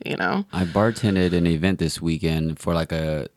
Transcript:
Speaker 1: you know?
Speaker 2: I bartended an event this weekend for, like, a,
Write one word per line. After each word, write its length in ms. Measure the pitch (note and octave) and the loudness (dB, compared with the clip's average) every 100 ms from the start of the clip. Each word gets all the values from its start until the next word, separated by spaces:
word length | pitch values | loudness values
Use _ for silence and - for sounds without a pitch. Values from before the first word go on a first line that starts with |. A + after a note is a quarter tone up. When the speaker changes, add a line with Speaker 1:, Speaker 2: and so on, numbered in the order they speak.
Speaker 1:
you 140 | - - | -8 -4
know? 300 | F#2 F#3+ G3+ | -2 -2 -2
Speaker 2:
I 100 | - | -2
bartended 680 | F2 F#2+ A2 A2 G#2+ F#2+ F2+ | 0 2 2 2 0 2 2
an 120 | F2 E2+ | 4 2
event 320 | E2 F#2 F2+ | 2 2 0
this 220 | D#2+ - | -2 -2
weekend 580 | E2 D#2 D#2+ D#2+ D#2+ D#2 | -2 0 0 0 -2 -4
for, 140 | - | -2
like, 180 | E2+ D#2+ | -2 0
a, 380 | E2 D#2+ D2+ - | -2 -2 -4 -6